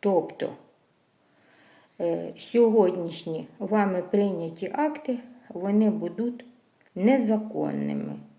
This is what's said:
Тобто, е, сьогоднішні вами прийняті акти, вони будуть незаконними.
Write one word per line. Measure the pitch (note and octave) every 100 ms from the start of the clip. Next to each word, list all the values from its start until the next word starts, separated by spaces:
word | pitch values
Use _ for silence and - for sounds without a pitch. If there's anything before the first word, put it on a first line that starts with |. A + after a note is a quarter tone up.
Тобто, | G3+ F#3 - - - - - _ _ _ _ _ _ _ _ _ _ - _ _
е, | E3+ E3+ E3 -
сьогоднішні | - A#3 A#3 A3 F#3 F3+ E3+ - - D#3+ D#3+ -
вами | G3 G#3+ G3 F3+
прийняті | F3 G3+ G3+ F3 E3 E3 F#3+
акти, | - D4+ D4+ - A#3+ - - -
вони | F3 F#3+ G#3 G#3+
будуть | F3+ E3+ - A#3+ A#3+ - _ _ _ _
незаконними. | - G#3 C4+ G#3+ G#3+ - D3+ D3 C#3+ - - D3 C#3+ -